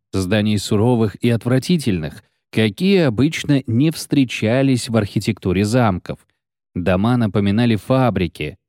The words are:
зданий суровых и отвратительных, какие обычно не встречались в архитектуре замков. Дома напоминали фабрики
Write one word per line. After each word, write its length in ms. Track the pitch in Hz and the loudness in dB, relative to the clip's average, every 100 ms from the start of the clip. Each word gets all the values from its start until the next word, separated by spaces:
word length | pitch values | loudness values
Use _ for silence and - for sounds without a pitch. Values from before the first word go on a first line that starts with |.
| _ | _
зданий 460 | 98 92 107 107 104 | -4 0 0 0 -2
суровых 580 | - 107 117 120 110 - | 0 0 2 2 0 -2
и 140 | 120 | -2
отвратительных, 960 | 117 120 131 131 180 127 90 76 - _ _ _ | 0 0 -2 0 -2 0 -4 -6 -12 _ _ _
какие 540 | 107 110 101 185 196 | -2 -2 0 0 2
обычно 600 | 147 110 147 - - 139 - | 2 2 0 -2 0 0 0
не 240 | 113 156 | 0 0
встречались 1000 | 156 - 147 127 - 110 127 135 123 - | -2 -2 0 0 -2 -2 0 2 0 0
в 60 | 113 | -2
архитектуре 680 | 101 113 113 101 95 92 104 | 0 -4 -4 -4 -2 0 2
замков. 540 | 123 113 90 - - _ _ _ _ _ | 2 2 0 -6 -14 _ _ _ _ _
Дома 420 | 90 87 92 110 123 | -6 -2 0 2 2
напоминали 600 | 110 104 101 104 120 107 | 0 0 0 2 2 0
фабрики 800 | - 131 127 95 85 - 73 - | 0 2 2 0 -4 -6 -12 -12